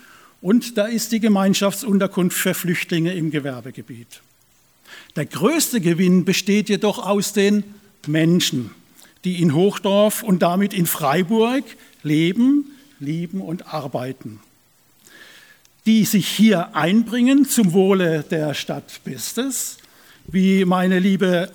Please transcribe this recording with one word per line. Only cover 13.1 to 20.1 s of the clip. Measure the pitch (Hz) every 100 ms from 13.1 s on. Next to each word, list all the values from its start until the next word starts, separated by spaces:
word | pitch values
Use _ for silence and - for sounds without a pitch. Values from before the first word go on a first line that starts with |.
| 165 170 190
und | 190 160 -
arbeiten, | 156 139 120 127 131 117 107 _ _ _ _ _ _ _ - - - - _ _ _ 214
die | 220 190
sich | 208 160
hier | - 220 180 180 151
einbringen | 156 220 226 240 247 277 277
zum | - 190
Wohle | 185 190 196 175 160
der | 143 165 151
Stadt | 139 - 139 - -
Bestes, | - 127 - 226 269 - - - _ _ -